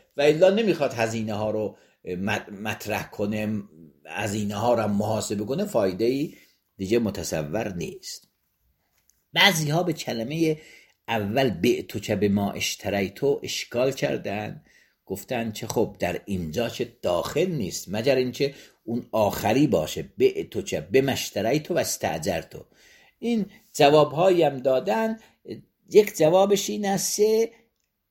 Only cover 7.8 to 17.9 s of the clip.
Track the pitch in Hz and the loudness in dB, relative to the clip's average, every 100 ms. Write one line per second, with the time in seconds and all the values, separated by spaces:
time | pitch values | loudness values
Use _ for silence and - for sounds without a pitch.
7.8 | 78 - - - _ _ _ _ _ _ | -8 -10 -16 -18 _ _ _ _ _ _
8.8 | _ _ _ _ _ 165 196 165 147 160 | _ _ _ _ _ 4 4 4 0 0
9.8 | 175 151 - 117 113 160 160 156 - - | 0 -4 -6 -6 -4 0 0 0 -8 -20
10.8 | _ _ - 113 101 117 135 82 120 85 | _ _ -4 -2 0 2 0 2 2 2
11.8 | - 107 - 104 101 101 101 - - - | -2 -8 -2 0 2 2 0 -2 -6 -4
12.8 | 104 101 95 - 143 143 - - - 117 | -4 -2 -2 0 0 0 -4 -8 -6 0
13.8 | 131 131 143 135 - 101 107 - _ _ | 0 0 -2 -2 -4 -6 -8 -12 _ _
14.8 | _ _ _ 95 - 123 117 104 110 123 | _ _ _ -12 -6 -6 -4 -8 -4 0
15.8 | 104 - 90 87 - 95 80 82 113 - | 0 0 -4 -4 -4 -6 -4 -4 -4 -4
16.8 | 123 _ 92 87 - 143 185 156 90 - | -8 _ -2 0 0 0 0 0 -4 -6
17.8 | - | -6